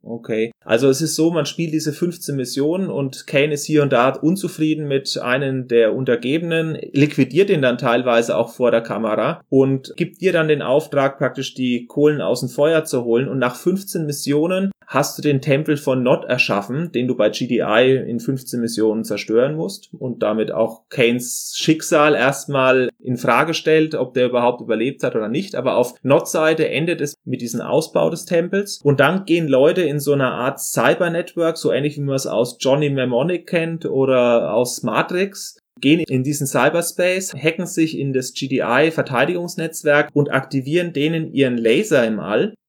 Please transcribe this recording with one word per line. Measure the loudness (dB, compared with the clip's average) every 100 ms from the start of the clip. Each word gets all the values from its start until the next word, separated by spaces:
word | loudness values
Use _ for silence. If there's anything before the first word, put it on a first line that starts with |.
| -12
Okay. | -12 -6 -4 -4 -6
Also | -2 2 4
es | 2
ist | -2 0
so, | 0
man | 0 -4
spielt | -6 -4
diese | -2 -4
fünfzehn | -2 -4 -4 -6 -6
Missionen | -4 -2 -2 0 -2
und | -4 -4 -8 -2
Kane | 0 0
ist | -2 0
hier | 2
und | 4
da | 4 2
unzufrieden | 2 -2 0 -4 -2 -2 -2 -2
mit | -2 -2 -6
einem | -2 -2 0 -4 2
der | 4 4 2
Untergebenen, | 0 0 0 -2 0 -2 -2 -4 -2
liquidiert | 2 2 2 2 2 2
ihn | 4
dann | 2 2
teilweise | 2 2 4 2 2 0
auch | -2
vor | 0 2
der | 2
Kamera | 0 -4 -2 0 -2 -4 _
und | 4 4 0 -6 -6
gibt | -6 -2
dir | 0
dann | 2 2
den | 0
Auftrag, | 2 0 2 0 0 0
praktisch | -4 -4 -10 -4
die | -2 -2 -2
Kohlen | 2 2 4
aus | -2 -2
dem | -4
Feuer | 0 2 2
zu | 0 -4
holen. | 2 0 0
Und | -2
nach | -2 0
fünfzehn | -2 -2 -4 -6 -4
Missionen | -6 -2 0 0 0 -2 -6 -4
hast | -2 -2 -2
du |
den | 0 0
Tempel | 2 0 2 -2
von | 0 0
Nod | 2 2 0
erschaffen, | -2 0 -2 -2 -6 -4
den | -2 -2
du | 2
bei | 0
G | 0 -2
D | 0
I | 2 4 4 2
in | -2 -6
fünfzehn | -4 -6 -6 -6
Missionen | -4 0 0 0
zerstören | -4 -6 0 2 2 -2
musst | -6 -8 -16
und | -10 -10 -2
damit | -2 0 -2
auch | -2 -2 -4 _
Kanes | 2 2 2 -4 -8 -10 -4
Schicksal | 0 0 2 2 4
erstmal | 4 0 -2 -4 0 4 4 0 _
in | -8 -4
Frage | 2 2 2 0
stellt, | 2 4 2 -2
ob | -2
der | 0 2
überhaupt | 2 0 -2
überlebt | -2 0 0 -2
hat | -2 -2
oder | -2
nicht. | -4 -4 -4
Aber | 0 2
auf | 0 -2
Nods | 2 2 2
Seite | 0 2 2 0
endet | 0 -2 -4
es | -6 -8
mit | -8 -6
diesem | -6 -6
Ausbau | 0 -2 0 0 0
des | -2 -2
Tempels | -2 0 -4 -4 -2
und | 0 4
dann | 4 2 0
gehen | 0 2
Leute | 4 4 4
in | 0 0
so | 0
einer | 0 0
Art | 0 -4 -4
Cyber-Network, | -6 0 2 2 0 -2 -6 -2 -2 0
so | -2
ähnlich | 0 -2 -4
wie |
man | -4 -2
es | -2
aus | -2 -2 -2
Johnny | 0 2 2
Mnemonic | 0 0 0 0 -4 -2
kennt | -2 -2 -6 -4
oder | 0 2 4 4 2 2
aus | 0 -2 -4
Matrix, | -2 -2 -2 -2 -4 -6 -16 _ _ _
gehen | 2 2 2
in | -2
diesen | -2 -4 -2
Cyberspace, | 2 2 0 -4 -2 0 0 -6
hacken | -2 -2 -2 -6
sich | 0 -2 0
in | -2
das | -2 -4
G | -8 -4
D | -2
I | 0 2 2
Verteidigungsnetzwerk | 0 -2 0 0 -2 -6 -6 -8 -4 2 2 2
und | 0 0
aktivieren | 0 -2 -4 -2 -2 -2
denen | -2 -2 -2 -4
ihren | 0 2 2
Laser | 2 2 4 2 2
im | -2
All. | -2 0 -2 -6